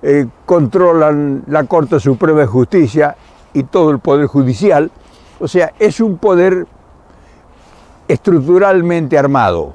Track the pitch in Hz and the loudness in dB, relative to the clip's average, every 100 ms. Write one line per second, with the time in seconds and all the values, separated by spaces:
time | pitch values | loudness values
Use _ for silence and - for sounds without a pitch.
0 | 143 143 123 - - 175 139 185 175 165 | 0 0 -2 -8 -2 0 0 2 2 2
1 | 151 147 143 135 - 151 135 175 156 156 | 2 0 -4 -6 -4 -4 0 -2 0 -2
2 | 139 127 160 156 135 117 120 196 143 143 | 0 0 0 2 2 0 0 2 0 0
3 | 151 - - - - 143 131 190 160 139 | -2 -2 -20 -20 -8 -6 -4 0 0 0
4 | - 147 147 143 127 113 208 156 160 - | 0 0 0 0 0 0 0 0 0 -6
5 | - - - - 151 180 160 - 214 - | -20 -20 -20 -10 -4 -2 -2 0 -2 0
6 | 226 180 214 180 185 185 175 - _ - | -2 0 0 2 2 0 -6 -16 _ -20
7 | _ - - - _ _ - - - - | _ -20 -20 -20 _ _ -20 -20 -20 -20
8 | _ - - 170 135 180 196 190 170 170 | _ -4 0 -2 2 2 2 0 0 -4
9 | 147 147 139 139 107 87 73 | -2 0 0 0 0 -2 -6